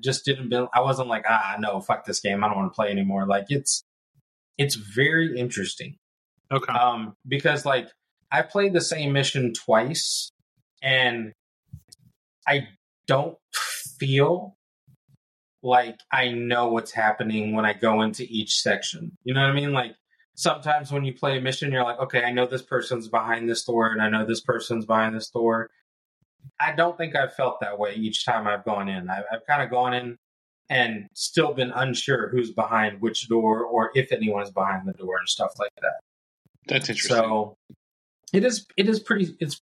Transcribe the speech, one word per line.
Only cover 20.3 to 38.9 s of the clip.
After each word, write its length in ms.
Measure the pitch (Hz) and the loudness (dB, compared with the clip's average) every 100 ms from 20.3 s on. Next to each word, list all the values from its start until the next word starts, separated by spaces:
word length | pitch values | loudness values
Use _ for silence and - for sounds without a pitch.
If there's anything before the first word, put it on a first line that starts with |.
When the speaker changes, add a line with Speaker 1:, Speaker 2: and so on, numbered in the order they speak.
Speaker 1:
sometimes 560 | - 170 151 156 151 139 | -2 0 0 0 0 0
when 140 | 143 | -4
you 80 | 135 | -4
play 240 | 127 143 135 | -4 -2 -2
a 20 | |
mission, 300 | 131 131 143 | -2 -4 -2
you're 140 | 131 | 0
like, 160 | 120 120 | 0 -2
"Okay, 240 | 131 123 | -2 0
I 80 | 120 | 0
know 140 | 123 123 | 2 0
this 160 | 127 | -2
person's 440 | - 127 120 120 110 | -4 -4 -2 -6 -2
behind 400 | 113 113 113 117 | -2 0 -2 -2
this 160 | 117 | -2
door, 280 | - 117 113 | 0 2 2
and 100 | 110 | 2
I 60 | 107 | 0
know 180 | 110 110 | 0 0
this 140 | 113 | -2
person's 440 | - 117 - 117 | -2 -2 -2 -4
behind 300 | 110 110 110 | 2 2 2
this 160 | 110 - | -2 -6
door." 400 | 120 113 113 113 _ _ _ _ _ _ _ - - | 0 2 0 -2 _ _ _ _ _ _ _ -14 -2
I 140 | 151 | 0
don't 240 | 147 175 170 | 2 2 0
think 180 | 156 | -2
I've 200 | 143 131 | 0 -2
felt 260 | - 131 - | 0 -2 -2
that 180 | 104 104 | -6 -4
way 160 | 104 110 | -4 -2
each 280 | 110 - | -4 -2
time 220 | - 113 107 | 0 0 0
I've 180 | 101 | -2
gone 240 | 110 104 98 | -2 -4 -2
in. 220 | 95 90 | -4 -6
I've, 140 | 98 104 | -6 -6
I've 160 | - - | -6 -2
kinda 200 | 143 123 | 0 0
gone 260 | 123 123 | 0 0
in 240 | 123 123 120 _ _ _ _ - | 0 -4 -10 _ _ _ _ -2
and 360 | 143 226 214 98 | 2 2 -2 -10
still 400 | - - - 151 | -10 -2 0 0
been 180 | 131 123 | 0 -2
unsure 580 | 123 131 117 - 127 101 | -2 -2 -2 0 0 0
who's 200 | 123 113 | -2 0
behind 520 | 113 110 113 107 98 | -2 0 2 0 0
which 260 | 110 - 113 | -4 -4 0
door 340 | 113 110 113 | 2 4 2
or 280 | 117 117 110 | 0 0 2
if 160 | 135 - | 0 0
anyone 320 | 117 107 101 | 0 0 -2
is 80 | 98 | -2
behind 380 | 95 98 95 95 | -2 -2 -2 -6
the 60 | |
door 240 | 92 92 92 | -8 -6 -4
and 100 | - | -2
stuff 240 | - 95 - | -2 -4 -2
like 140 | 104 - | -6 -4
that. 180 | - - - _ _ _ _ _ - | -4 -4 -10 _ _ _ _ _ -2
Speaker 3:
That's 220 | 135 - | 0 0
interesting. 260 | 104 - 117 | -2 2 4
Speaker 1:
So 380 | 113 110 107 - - - _ _ _ _ - | 4 0 -2 -8 -20 -20 _ _ _ _ 0
it 100 | 196 247 | 2 4
is, 180 | 226 - - | 2 -2 0
it 100 | |
is 120 | 202 | 2